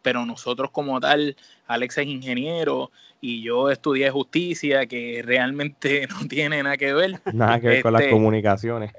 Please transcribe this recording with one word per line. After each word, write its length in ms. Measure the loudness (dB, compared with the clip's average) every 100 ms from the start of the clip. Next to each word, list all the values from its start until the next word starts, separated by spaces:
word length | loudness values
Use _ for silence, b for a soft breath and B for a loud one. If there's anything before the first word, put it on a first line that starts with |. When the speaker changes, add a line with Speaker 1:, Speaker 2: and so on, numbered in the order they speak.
Speaker 1:
pero 240 | -2 -2 -2
nosotros 440 | -6 -6 -4 -4
como 260 | -4 -4 -2
tal, 360 | 2 2 2 -4 b b _
Alex 300 | -4 -4 -4
es 80 | -6
ingeniero 840 | -6 -6 -6 -4 -2 -2 -2 -6 b b b
y 200 | -10 -8
yo 300 | -2 0 0
estudié 400 | 0 0 0 0
justicia, 760 | 0 -2 -2 -2 -4 2 2 2
que 360 | -4 -8 -8
realmente 840 | 0 0 0 -2 -6 -4 -2 0 -2
<laughs> 20 |
no 160 | -8 -8
tiene 320 | -4 -2 -2
nada 140 | -2 -2
que 160 | 0
ver. 280 | 2 0 -2 -6
Speaker 2:
Nada 280 | 0 4 4
que 80 | 4
ver 140 | 4
con 100 | 4
las 100 | 4
Speaker 1:
Este, 100 | 6
Speaker 2:
comunicaciones. 800 | 6 6 4 2 0 0 -4 -6